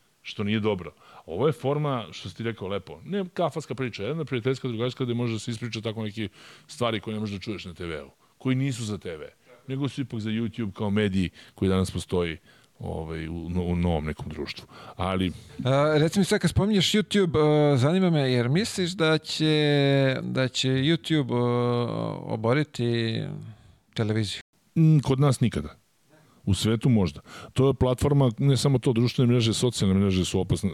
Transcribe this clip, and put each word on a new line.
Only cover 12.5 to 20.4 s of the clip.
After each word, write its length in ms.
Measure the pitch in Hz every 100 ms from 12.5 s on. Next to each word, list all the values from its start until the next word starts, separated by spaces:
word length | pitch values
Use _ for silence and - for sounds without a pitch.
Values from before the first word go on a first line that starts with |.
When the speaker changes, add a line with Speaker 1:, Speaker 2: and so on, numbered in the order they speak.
| - _ -
Speaker 1:
ovaj, 480 | 87 85 80 80 80
u, 60 | 85 82
u 300 | 90 87 87
novom 300 | 87 82 76
nekom 240 | 78 -
društvu. 380 | 76 71 - - - - -
Ali 360 | 90 95 92 - - - 127
Speaker 2:
A, 320 | 135 151 151
reci 220 | 160 202
mi 60 | 185
sad, 140 | 208
kad 100 | 165
spominješ 420 | - 196 208 151
YouTube, 800 | 214 180 202 185 147 151 151 147
e, 40 | 139
zanima 320 | 139 185 185
me, 220 | 160 131
jer 180 | 123 120
misliš 420 | 160 226 - 175
da 260 | 190 160 156
će, 380 | - - 156 151 147 143 139 139 135 131
da 260 | 120 127